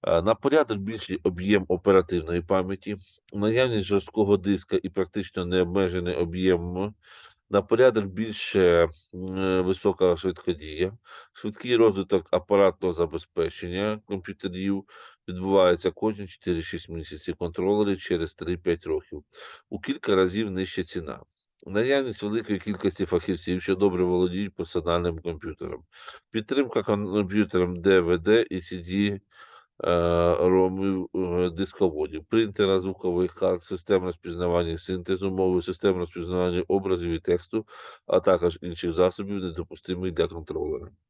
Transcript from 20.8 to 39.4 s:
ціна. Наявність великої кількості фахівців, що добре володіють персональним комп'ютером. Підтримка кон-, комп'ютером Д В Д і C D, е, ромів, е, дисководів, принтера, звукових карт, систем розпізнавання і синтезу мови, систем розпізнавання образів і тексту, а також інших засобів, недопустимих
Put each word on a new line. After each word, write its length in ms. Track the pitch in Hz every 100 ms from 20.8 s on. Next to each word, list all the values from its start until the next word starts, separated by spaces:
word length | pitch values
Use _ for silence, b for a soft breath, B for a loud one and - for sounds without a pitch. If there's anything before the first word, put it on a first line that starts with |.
ціна. 360 | 87 90 78 58 - _ _ _ -
Наявність 560 | 98 123 139 131 104
великої 360 | 104 110 107 101
кількості 460 | - 95 98 - 92
фахівців, 560 | 87 - 87 - 92
що 140 | - 92
добре 280 | 101 90
володіють 520 | 90 90 90 90 101 -
персональним 640 | 85 90 82 85 87 80
комп'ютером. 640 | 85 80 80 78 78 - _ B B B _
Підтримка 520 | 113 107 131 131 -
кон-, 280 | 101 104 101
комп'ютером 720 | 101 95 104 104 92 90 90
Д 180 | 90 92
В 180 | 85 87
Д 280 | 82 113 113
і 60 | 92
C 180 | 87 92 85
D, 300 | 95 101 98 _ B B B B _
е, 520 | - 87 85 85 85 87 90
ромів, 600 | 92 92 95 98 95 90 92
е, 340 | 90 87 90
дисководів, 760 | 82 98 - 92 76 78 78 76
принтера, 540 | 113 110 - 98 95
звукових 540 | 92 95 90 87 90
карт, 300 | - 95 90
систем 400 | - 92 - 98
розпізнавання 680 | 90 87 92 85 87 87 85
і 60 | 82
синтезу 540 | - 92 87 92 98
мови, 300 | 92 92 90
систем 360 | 85 92 101 92
розпізнавання 640 | 85 - 87 90 90 87 -
образів 440 | 98 95 90 87
і 80 | 82
тексту, 480 | - 87 - 110 - B B B -
а 120 | 90
також 400 | 95 92 87 85
інших 300 | 90 85 87
засобів, 440 | 82 90 - 101
недопустимих 800 | 101